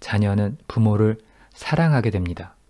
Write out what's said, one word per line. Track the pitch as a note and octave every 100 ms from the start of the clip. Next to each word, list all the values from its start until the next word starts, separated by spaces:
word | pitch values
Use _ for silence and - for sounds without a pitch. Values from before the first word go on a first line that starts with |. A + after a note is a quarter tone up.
자녀는 | - G#2 G#2 G2+ G2+ C#3+ -
부모를 | - A2 G#2 G#2+ A2 - _ -
사랑하게 | - - D3+ E3 C#3 A2+
됩니다. | G2 F2+ F2+ F#2+ -